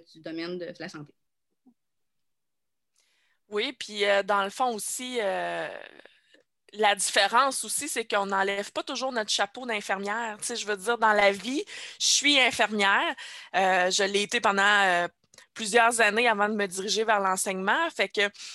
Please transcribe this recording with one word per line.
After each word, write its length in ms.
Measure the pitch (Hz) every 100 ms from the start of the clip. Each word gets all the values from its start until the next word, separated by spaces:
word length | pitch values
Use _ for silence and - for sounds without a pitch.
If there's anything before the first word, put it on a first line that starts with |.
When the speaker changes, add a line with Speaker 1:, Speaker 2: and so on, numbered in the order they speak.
| 165
Speaker 1:
du 80 | 165
domaine 340 | 160 160 170 180
de 160 | 170 165
la 80 | 165
santé. 240 | 165 147 _ _ _ _ _ _ 233 _ _ _ _ _ _ _ _ _ _ _ _ _ _ _ _ _
Speaker 2:
Oui, 260 | 208 254 277
puis, 280 | - 208 202
euh, 160 | 196
dans 200 | 196 202
le 40 | 196
fond 260 | - 254
aussi, 440 | 220 - - 254 247
euh, 480 | 202 185 175 170 160 - - - - _ _ _ _ _ _
la 220 | 202 214
différence 720 | 202 - - 196 226 277 262
aussi, 220 | 220 - 285
c'est 200 | 254 226
qu'on 180 | 208
n'enlève 480 | 196 196 196 196 202
pas 100 | -
toujours 300 | 339 262 262
notre 160 | 247 208
chapeau 380 | - 202 - 247
d'infirmière. 720 | 214 202 196 202 214 233 208
Tu 80 | -
sais, 100 | 233
je 100 | 208
veux 120 | 208
dire, 180 | 185 233
dans 160 | 220
la 200 | 208 202
vie, 320 | 196 196 277 - - - -
je 60 | -
suis 320 | - 269 285
infirmière. 760 | 247 - 214 214 202 208 330 277 - - -
Euh, 360 | - 190 185 180
je 200 | 185 196
l'ai 120 | 202
été 180 | 202 240
pendant, 220 | 220 196
euh, 440 | 196 208 196 175 175 _ _ - - -
plusieurs 420 | 220 226 233 233
années 280 | 214 208 240
avant 200 | 208 208
de 60 |
me 120 | 220 202
diriger 360 | 180 196 196
vers 140 | 220 202
l'enseignement. 720 | 196 185 - 190 190 254 330
Fait 180 | - 196
que, 180 | - 202 - -